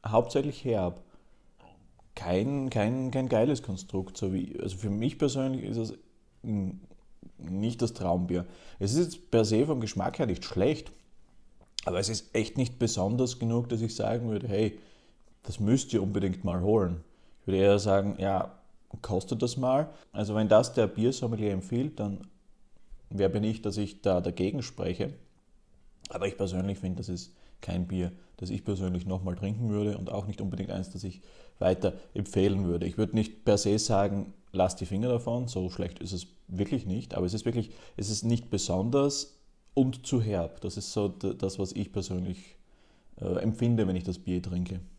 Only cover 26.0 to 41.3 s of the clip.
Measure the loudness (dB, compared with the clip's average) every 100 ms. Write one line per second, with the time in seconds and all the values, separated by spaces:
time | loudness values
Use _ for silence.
26 | -12 -4 -4 -2 -2 -2 -2 -2 -4 -4
27 | -6 -8 -8 -20 -20 -14 -6 -4 -2 -2
28 | -2 -6 -20 -12 -6 -6 -4 -2 -2 -2
29 | -2 -4 -4 -4 -4 -2 0 0 0 -2
30 | -4 -6 -6 -6 -6 -4 -6 -6 -6 -8
31 | -10 -10 -20 -20 -20 0 2 4 2 -2
32 | -8 -6 -2 2 4 4 2 0 -2 0
33 | 0 2 0 -2 2 4 4 2 4 4
34 | 4 0 -4 -12 -8 2 2 2 -4 0
35 | 2 0 0 -2 -2 -2 -4 -4 -6 -6
36 | -8 -8 -8 -20 -10 -2 0 0 -2 -4
37 | -4 -2 -2 0 -2 -2 -4 -10 -14 -8
38 | -4 -2 2 0 0 -4 0 0 2 4
39 | 2 0 -8 -14 -20 _ _ 2 2 2
40 | -2 0 2 0 -2 -4 -8 -6 -4 0
41 | 0 0 -4